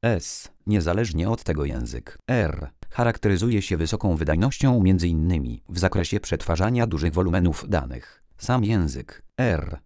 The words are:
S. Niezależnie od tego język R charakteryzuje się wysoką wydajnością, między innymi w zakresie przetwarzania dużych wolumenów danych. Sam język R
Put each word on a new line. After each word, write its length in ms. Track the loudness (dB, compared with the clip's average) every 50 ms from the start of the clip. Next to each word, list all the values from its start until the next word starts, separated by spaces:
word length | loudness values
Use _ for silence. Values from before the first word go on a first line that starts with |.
S. 500 | 2 0 0 0 -2 -6 -12 -12 -14 -18 _ _ _
Niezależnie 600 | 0 0 2 2 2 0 0 0 0 0 -2 0 0
od 140 | -2 -2 -2
tego 220 | -4 -2 -2 -2
język 520 | -4 -4 -6 -6 -8 -8 -12 -12 -14 -20 -16 -4
R 420 | -2 0 0 0 0 -2 -6 -10 -12 -14 _ -14 -10
charakteryzuje 720 | -2 0 0 0 0 0 2 2 2 2 2 2 0 0
się 160 | 0 0 -2
wysoką 380 | 0 0 -2 -2 0 0 0 0
wydajnością, 680 | 0 0 0 2 2 2 0 2 2 2 4 4 6 6
między 240 | 6 4 4 4
innymi 560 | 2 2 2 2 2 2 0 -2 -4 -8 -10 -12 -8
w 100 | -4 0
zakresie 400 | 0 0 0 0 -2 0 -2 -4
przetwarzania 680 | -2 -4 -4 -4 -2 -2 0 0 2 0 2 2 0
dużych 260 | 0 0 0 0 0 2
wolumenów 520 | 2 2 2 2 4 4 2 2 0 -4 -2
danych. 540 | -2 -2 -2 -4 -10 -12 -14 -18 -20 _ _ _ _
Sam 260 | -10 -2 0 0 2 2
język 600 | 2 2 2 2 0 -2 -6 -12 -14 -18 -20 -20 -14 _
R 420 | -2 0 0 0 0 -2 -6 -10 -12 _